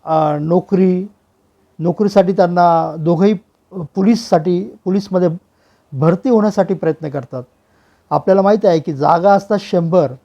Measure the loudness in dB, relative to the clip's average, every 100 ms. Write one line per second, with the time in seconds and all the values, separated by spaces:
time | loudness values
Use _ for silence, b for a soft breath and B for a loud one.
0 | -2 0 0 -2 0 -2 0 2 2 0
1 | -6 _ _ _ _ _ _ -6 -4 -2
2 | 0 2 2 2 0 2 2 2 -2 -4
3 | -2 2 2 0 _ _ _ -14 -8 -2
4 | 0 0 0 0 0 -2 -4 -10 -4 -4
5 | -2 0 0 -2 _ _ _ _ _ 0
6 | 0 0 0 2 2 0 -2 -2 -4 -4
7 | -8 -10 -10 -14 -14 _ _ _ _ _
8 | _ -2 2 2 2 2 2 0 -2 -2
9 | 0 2 2 2 0 -4 -2 -2 2 0
10 | 0 -6